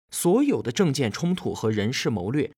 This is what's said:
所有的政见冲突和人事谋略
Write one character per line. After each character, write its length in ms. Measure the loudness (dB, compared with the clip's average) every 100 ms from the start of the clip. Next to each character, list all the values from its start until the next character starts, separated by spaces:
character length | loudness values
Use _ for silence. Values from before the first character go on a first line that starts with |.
| _
所 340 | -2 2 4
有 180 | 4 0
的 100 | 0
政 200 | 0 2
见 180 | 2 -2
冲 240 | -2 -2 -2
突 180 | -4
和 160 | -2 0
人 240 | 0 0
事 160 | -2 -2
谋 220 | -2 -2
略 200 | -2 -4